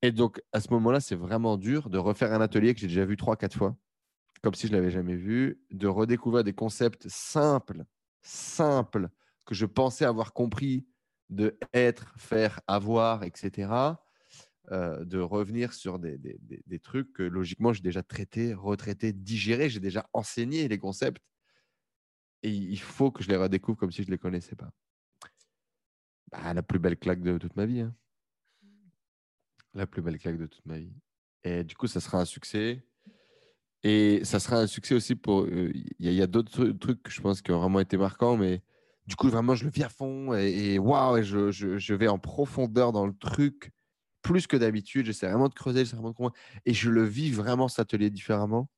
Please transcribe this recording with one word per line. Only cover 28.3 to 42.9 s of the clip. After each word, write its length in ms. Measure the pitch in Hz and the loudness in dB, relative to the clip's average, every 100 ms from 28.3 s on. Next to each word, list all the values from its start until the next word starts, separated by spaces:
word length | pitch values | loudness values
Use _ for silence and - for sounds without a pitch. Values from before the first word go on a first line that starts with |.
| _ _ _ 202 208 196 _ _ _ _ _ _ _ _ | _ _ _ _ _ _ _ _ _ _ _ _ _ _
La 140 | 98 98 | -10 -8
plus 140 | - | -6
belle 180 | 85 78 | -6 -6
claque 180 | 90 85 | -6 -6
de 100 | 80 | -8
toute 180 | _ - | _ -12
ma 120 | 80 | -12
vie. 160 | 85 98 _ _ _ _ 90 | -12 -18 _ _ _ _ -6
Et 180 | 87 | -4
du 120 | 82 - | -6 -4
coup, 120 | 120 | -4
ça 140 | - | -4
sera 180 | - 92 | -4 -2
un 60 | 87 | -2
succès. 600 | - - 107 107 127 - _ - _ _ _ _ _ _ _ | -6 -8 -4 -4 -4 -12 _ -20 _ _ _ _ _ _ _
Et 380 | 104 107 107 104 - | 2 6 6 4 2
ça 140 | 104 | -2
sera 180 | - 117 | 2 2
un 100 | 110 | 2
succès 260 | - - | -2 0
aussi 220 | 123 - 123 | 2 2 -4
pour, 280 | - 98 | 2 2
euh, 280 | 90 90 90 | 2 0 -2
il 320 | - - - 87 | -4 -8 -4 0
y 40 | |
a, 20 | |
il 60 | 90 | 2
y 40 | |
a 60 | 92 | 4
d'autres 240 | 110 113 | 2 0
tru-, 260 | - 127 98 | 0 0 0
trucs 240 | - 123 | -2 -4
que 60 | - | -4
je 120 | - | -4
pense 200 | 98 98 | -2 -2
qui 100 | - | 0
ont 80 | 85 | 2
vraiment 200 | 92 95 | 4 2
été 180 | 95 95 | 2 2
marquants, 380 | 95 - 120 120 | 0 2 2 4
mais... 260 | 95 92 - _ _ _ - | 2 0 -6 _ _ _ -14
Du 80 | 98 | 2
coup, 140 | 135 | 2
vraiment, 260 | 117 120 127 | 4 2 2
je 80 | |
le 80 | 135 | 0
vis 120 | - | -2
à 60 | 147 | -4
fond 460 | - 135 135 135 113 | -4 -8 -6 -2 0
et, 380 | 98 95 101 | 2 0 2
et 60 | 98 | 2
waouh, 380 | 98 139 131 120 | 4 4 4 4
et 60 | |
je, 280 | 104 101 101 | 2 0 0
je, 260 | 92 101 98 | 0 -4 -4
je 160 | 90 | -2
vais 160 | 101 110 | 2 2
en 100 | 98 | 2
profondeur 720 | - - 143 - 123 110 123 | -2 -4 -4 -2 0 4 4